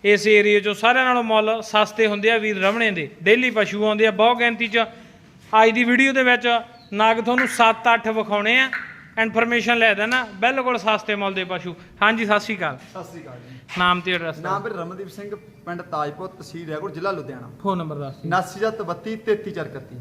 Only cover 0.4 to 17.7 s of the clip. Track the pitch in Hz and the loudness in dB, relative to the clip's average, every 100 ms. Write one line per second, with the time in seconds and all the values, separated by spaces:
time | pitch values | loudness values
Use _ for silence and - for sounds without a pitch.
0.4 | 208 208 202 202 220 254 254 247 226 220 | 6 2 2 0 2 4 2 2 2 2
1.4 | 214 226 214 214 214 226 220 208 214 226 | 2 -2 0 2 2 2 0 2 2 2
2.4 | 214 196 190 226 226 180 143 - 170 233 | 0 0 0 2 -2 -2 -8 -4 2 4
3.4 | 254 220 202 202 214 208 220 196 226 240 | 4 0 -2 0 0 2 2 4 4 4
4.4 | 240 226 233 226 220 - - - - - | 0 -2 -2 0 -2 -6 -20 -20 -20 -20
5.4 | - 220 226 226 233 247 269 269 254 240 | 0 6 6 6 2 4 4 4 2 2
6.4 | 240 233 233 - - 208 220 226 220 254 | 2 0 -2 -20 -12 0 2 2 0 0
7.4 | 254 - 226 220 240 226 226 220 214 208 | 0 4 4 4 2 2 0 -4 -2 -2
8.4 | 208 247 262 254 - - - - 226 226 | 2 2 2 -4 -10 -18 -12 -4 0 0
9.4 | 233 240 208 233 226 202 214 254 226 196 | 2 0 2 4 4 2 0 -2 -4 -2
10.4 | 233 269 254 240 196 214 214 208 196 190 | 0 0 -2 -2 0 -2 -2 -4 -2 -4
11.4 | 180 185 180 165 - - 208 226 208 208 | -6 -6 -8 -12 -18 0 0 2 0 0
12.4 | 208 202 165 131 - 190 175 170 151 123 | 0 -6 -6 -6 -14 -16 -14 -16 -18 -20
13.4 | 127 - - 180 180 180 175 180 165 156 | -20 -20 -14 -2 0 0 0 -2 -4 -8
14.4 | 175 202 214 190 170 180 190 - 208 202 | -6 -4 -6 -8 -10 -12 -14 -14 -14 -14
15.4 | - - - 175 175 156 147 151 185 190 | -16 -18 -12 -12 -8 -6 -6 -8 -14 -14
16.4 | - 165 160 156 190 156 190 180 139 127 | -16 -14 -10 -8 -8 -6 -6 -6 -10 -14
17.4 | 120 - 196 | -16 -8 -4